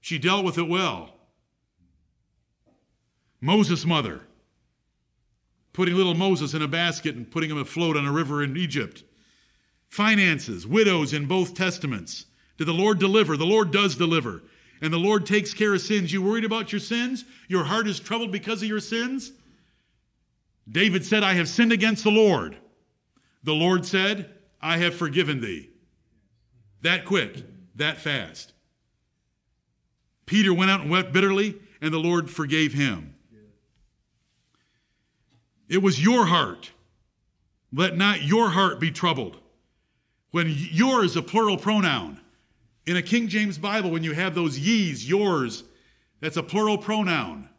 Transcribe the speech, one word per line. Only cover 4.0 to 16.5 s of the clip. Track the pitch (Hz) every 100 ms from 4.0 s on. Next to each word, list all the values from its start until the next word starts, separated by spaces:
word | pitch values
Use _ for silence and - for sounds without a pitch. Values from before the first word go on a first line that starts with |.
| 113 73 - _ _ _ _ _ _ _ _ _ _ _ _ _ _
putting | - 180
little | 175 185
Moses | 165 190 180 147
in | 156
a | 151
basket | 165 170 165 156
and | 123 117
putting | 165 160
him | 151
afloat | 139 - 170 151
on | 139
a |
river | 143 147 147
in | 143 143
Egypt. | 175 135 104 - _ _ _ _ _ _ _ _ _
Finances, | - 208 214 190 151 - 95 92
widows | 196 208 175 147
in | 151 143
both | 185 180
testaments. | 180 185 180 151 110 80 - - _ _ _
Did | 160
the |
Lord | 165 208 196
deliver? | 190 214 151 147
The | 160
Lord | 220 196
does | 196 202
deliver. | 127 165 165 117 85 - _ _ _
And | 156
the | 165
Lord | 190 214
takes | - 208 208
care | - 214
of | 196
sins. | - 208 175
You | 190
worried | 185 226
about | 220